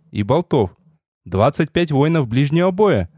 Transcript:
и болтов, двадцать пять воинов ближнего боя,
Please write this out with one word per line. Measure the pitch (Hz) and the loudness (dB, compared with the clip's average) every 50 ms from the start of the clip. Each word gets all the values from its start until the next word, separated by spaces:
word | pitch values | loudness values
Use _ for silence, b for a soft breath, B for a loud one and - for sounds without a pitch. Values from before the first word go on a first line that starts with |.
| _ _ - | _ _ -6
и | 101 104 | -6 -2
болтов, | 98 131 170 175 - - 139 104 92 - _ _ _ _ _ _ _ _ _ _ | 0 0 -2 -2 0 0 0 0 -2 -4 _ _ _ _ _ _ _ _ _ _
двадцать | - 87 92 107 139 - - 165 - - | -6 -2 0 0 2 0 0 -4 -2 -2
пять | 165 175 151 | -2 -2 0
воинов | 147 131 143 160 165 160 135 110 | 0 0 0 2 2 0 -2 0
ближнего | 113 127 147 139 156 170 180 190 | 0 -2 0 0 0 0 0 0
боя, | 180 185 214 202 156 101 90 b b | 0 2 2 2 2 0 -2 b b